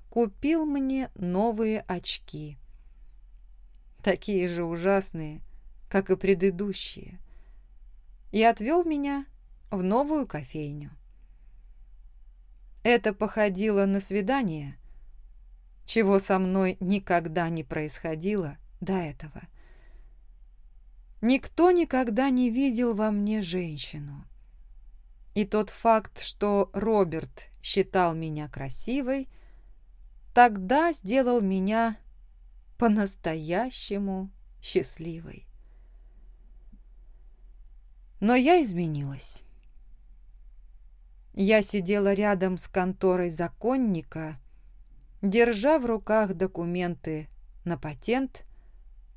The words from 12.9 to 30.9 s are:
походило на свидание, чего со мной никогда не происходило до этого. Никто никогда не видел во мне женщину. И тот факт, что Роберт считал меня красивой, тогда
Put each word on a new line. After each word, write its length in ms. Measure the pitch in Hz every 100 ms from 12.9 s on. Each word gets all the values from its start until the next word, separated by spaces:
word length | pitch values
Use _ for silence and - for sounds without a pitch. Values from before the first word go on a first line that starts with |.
| 240 220
походило 720 | 208 190 220 208 185 214 202 196
на 140 | 196
свидание, 800 | 196 196 196 269 220 156 143 - - - - - - - - - - - -
чего 340 | 226 202 196
со 200 | 196 190
мной 380 | 185 190 185 185
никогда 720 | 180 202 - 175 165 165 165
не 140 | 165
происходило 920 | 151 156 151 - 165 160 180 208 156 143 - -
до 140 | 185
этого. 500 | 190 160 143 156 - - - - - - - - - - - - - - - - - - -
Никто 480 | 226 269 - - 349
никогда 640 | 359 320 262 233 208 269
не 180 | 254 247
видел 460 | 233 277 226 240 208
во 160 | 214
мне 300 | 208 202 214
женщину. 840 | 185 180 175 151 - 156 147 143 - - - - - - - - - - - -
И 100 | 208
тот 240 | 214 208
факт, 520 | - 226 220 - -
что 500 | - - 208 202 190
Роберт 760 | - 202 214 185 160 147 - - -
считал 540 | - - 185 196 175 160
меня 320 | 160 151 151
красивой, 840 | - 135 - - 262 254 269 262 - - - - - - - - - -
тогда 580 | - 240 202 185 277 339